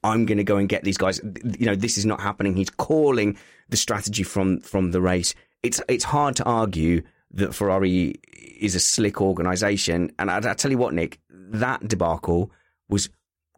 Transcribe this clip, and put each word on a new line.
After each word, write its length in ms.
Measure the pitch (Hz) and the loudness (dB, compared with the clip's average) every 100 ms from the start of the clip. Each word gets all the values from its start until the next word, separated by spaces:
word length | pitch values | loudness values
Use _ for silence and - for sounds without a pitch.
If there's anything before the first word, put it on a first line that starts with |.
I'm 220 | 104 113 | 0 2
gonna 200 | 113 104 | 2 2
go 120 | 101 101 | 2 2
and 100 | 98 | 2
get 160 | 101 | 0
these 120 | 98 95 | -2 0
guys. 240 | 95 95 | 0 -2
Th-, 360 | 107 92 120 95 | -6 -8 -6 -2
you 80 | 113 | 0
know, 80 | |
this 240 | 101 113 104 | 0 0 0
is 80 | 104 | 0
not 140 | 107 | -2
happening." 320 | 101 104 101 92 | -4 -2 0 0
He's 140 | 98 | -2
calling 640 | - - 156 147 123 104 101 - - _ | -2 0 4 4 4 2 -2 -8 -20 _
the 80 | 120 | -4
strategy 460 | - 104 98 107 | -2 -2 -4 -4
from, 380 | 92 101 95 90 | -2 0 0 0
from 320 | - 101 92 | -2 -2 0
the 80 | 90 | 2
race. 320 | 92 90 85 - _ _ | 2 2 -2 -6 _ _
It's, 160 | 123 127 - | -4 -4 -2
it's 160 | 123 | -2
hard 320 | - 147 147 123 | 0 0 0 0
to 80 | |
argue 580 | - 117 110 82 80 87 - _ _ | 0 2 0 2 2 2 -2 _ _
that 220 | - 98 | -4 -2
Ferrari 600 | - 101 95 95 92 80 - _ - - 57 | 0 0 2 2 2 0 -4 _ -20 -20 -4
is 160 | 104 | -2
a 60 | 90 | 0
slick 400 | - - 104 - | 0 2 0 2
organisation. 880 | 95 87 87 90 104 101 - 85 87 - | 0 2 0 0 0 0 0 0 -2 -2
And 120 | 98 | -4
I, 80 | 92 | -2
I 160 | 110 | -2
tell 160 | - 143 | -2 0
you 80 | 131 | 0
what, 160 | 123 | 0
Nick, 260 | 82 82 - _ | 0 -4 -6 _
that 580 | 92 95 107 123 135 107 | -20 -8 -4 -2 -2 -4
debacle 640 | 101 85 82 - 85 95 - _ _ - | 0 0 0 0 0 0 -6 _ _ -4
was 220 | 101 - - _ _ _ | -2 -2 -8 _ _ _